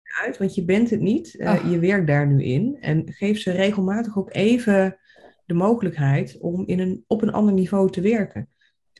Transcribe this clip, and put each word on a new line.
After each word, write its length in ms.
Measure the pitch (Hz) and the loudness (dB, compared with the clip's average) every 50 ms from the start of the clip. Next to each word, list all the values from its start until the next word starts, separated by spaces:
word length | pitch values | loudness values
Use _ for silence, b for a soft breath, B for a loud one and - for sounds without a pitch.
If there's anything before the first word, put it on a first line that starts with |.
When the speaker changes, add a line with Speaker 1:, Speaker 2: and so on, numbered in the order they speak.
| _ | _
Speaker 1:
naar 220 | - - 160 202 | -10 -8 -8 -6
uit, 120 | - - | -6 -4
want 180 | - 190 185 - | -4 -4 -4 -2
je 80 | 196 175 | -2 0
bent 240 | 170 190 214 240 233 | 0 2 2 2 2
het 120 | 220 - | 0 0
niet. 340 | 160 190 247 330 - - - | 0 0 0 -2 -4 -8 -12
Eh, 160 | - - 214 202 | -6 0 0 0
Speaker 2:
Oh. 180 | - - 175 | 0 2 0
Speaker 1:
je 80 | 175 165 | 0 2
werkt 280 | 170 190 202 196 165 | 2 2 2 2 2
daar 200 | 147 143 147 147 | 2 2 2 4
nu 160 | 143 143 135 131 | 4 2 2 2
in. 340 | 127 127 151 214 269 285 - | 0 0 0 0 -2 -4 -4
En 340 | - - 156 160 160 - - | -4 -2 -2 0 -2 -4 -6
geef 260 | - 202 208 214 214 | -4 -2 -2 -2 -2
ze 120 | - 185 | -2 -2
regelmatig 680 | 180 185 196 208 202 202 185 190 202 226 233 208 - | 0 0 0 0 0 0 -2 -2 -2 -2 -4 -4 -4
ook 160 | 196 190 - - | -6 -6 -4 -2
even 640 | - 196 226 247 240 240 214 196 196 190 190 185 b b b b b b b b b _ | 0 2 2 2 2 2 2 4 4 2 2 -2 b b b b b b b b b _
de 80 | - 170 | -4 0
mogelijkheid 840 | 170 185 214 233 233 202 175 - 151 139 139 139 165 190 - - - | 0 2 2 2 0 0 -4 -2 0 0 0 2 0 -2 -6 -10 -10
om 240 | - 175 175 185 196 | -8 -6 -6 -6 -4
in 120 | - 180 180 | -4 -2 -2
een, 240 | 185 185 190 - - | -2 -2 -4 -6 -4
op 140 | _ 220 214 | _ -2 0
een 100 | 220 214 | 0 -2
ander 220 | - - 214 208 196 | 0 2 2 2 2
niveau 380 | 190 185 175 202 196 190 190 | 2 0 0 2 2 2 2
te 100 | 190 185 | 0 0
werken. 480 | 175 214 233 220 190 - - - 139 - _ _ _ _ _ _ _ _ _ | 0 0 0 0 -2 -4 -6 -10 -12 -12 _ _ _ _ _ _ _ _ _